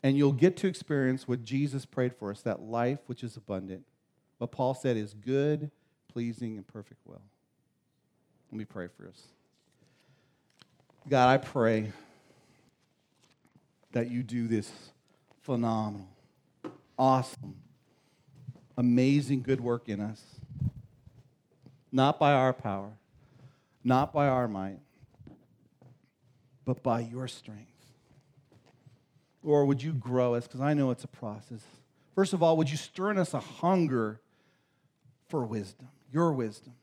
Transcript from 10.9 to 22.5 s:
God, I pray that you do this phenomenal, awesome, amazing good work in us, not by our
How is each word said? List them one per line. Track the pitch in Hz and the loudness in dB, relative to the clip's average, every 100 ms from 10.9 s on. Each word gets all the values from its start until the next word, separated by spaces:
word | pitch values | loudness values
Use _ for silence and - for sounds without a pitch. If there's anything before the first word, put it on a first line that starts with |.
| _ - | _ 0
God, | 131 127 | 4 6
I | 135 | 4
pray | - 139 113 110 110 - - _ _ _ _ _ _ _ _ _ _ _ _ _ _ _ _ _ _ | 2 0 2 2 -2 -10 -20 _ _ _ _ _ _ _ _ _ _ _ _ _ _ _ _ _ _
that | 123 120 | -4 -4
you | 123 | -4
do | 117 120 117 | -4 -4 0
this | 110 104 - - _ _ _ _ _ | -2 -2 -16 -20 _ _ _ _ _
phenomenal, | - 123 117 110 107 101 95 _ _ _ _ _ - - _ - | -4 0 0 0 -2 -8 -14 _ _ _ _ _ -18 -18 _ 0
awesome, | 131 131 123 - - - - _ _ _ _ _ _ - - - _ - | 4 4 2 -10 -16 -16 -20 _ _ _ _ _ _ -20 -20 -20 _ 0
amazing | 123 120 131 143 131 135 | 2 4 4 2 2 -2
good | 123 131 | 0 -2
work | 120 120 - | 0 -4 -4
in | 101 | -6
us, | 104 110 - - - - - - - _ - - _ _ _ _ - _ _ | -6 -8 -18 -20 -16 -6 -6 -6 -20 _ -20 -20 _ _ _ _ -20 _ _
not | 135 135 147 | 2 2 4
by | 147 | 4
our | 139 131 | 4 2